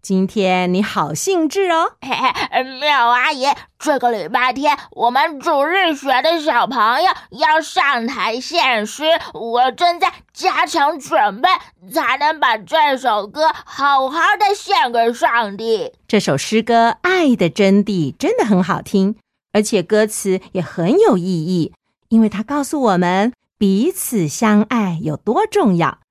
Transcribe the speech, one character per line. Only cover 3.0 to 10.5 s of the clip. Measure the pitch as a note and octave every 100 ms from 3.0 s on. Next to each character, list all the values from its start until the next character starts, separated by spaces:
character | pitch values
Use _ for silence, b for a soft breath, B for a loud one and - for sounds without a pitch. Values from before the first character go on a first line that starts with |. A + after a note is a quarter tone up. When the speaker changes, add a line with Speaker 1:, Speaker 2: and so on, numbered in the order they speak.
| A#3+
Speaker 2:
阿 | B3 C#4
姨， | C#4+ C4+ B3+ B _
这 | D#4 C#4
个 | A#3+
礼 | A3 D#3+
拜 | B3 B3+
天 | B3 D4 C#4 B
我 | - A#3
们 | B3+ D#4+ C#4+
主 | E4+ D4
日 | D4 F#4+ F4+
学 | C#4 C4+ B3+
的 | D4 E4+
小 | D4+ A#3+ G3
朋 | B3+ G#3+ B3+
友 | F#4 B B
要 | A3+ D#4 D#4
上 | D#4 F#4 C#4+ B3+ A#3
台 | B3+ G3+ A3+
献 | - E4+ C4+ A#3
诗， | G#3 - D#4 D#4+ B
我 | - A#3 A#3+ B3+
正 | - F4 E4+
在 | F4+ B _
加 | - F4+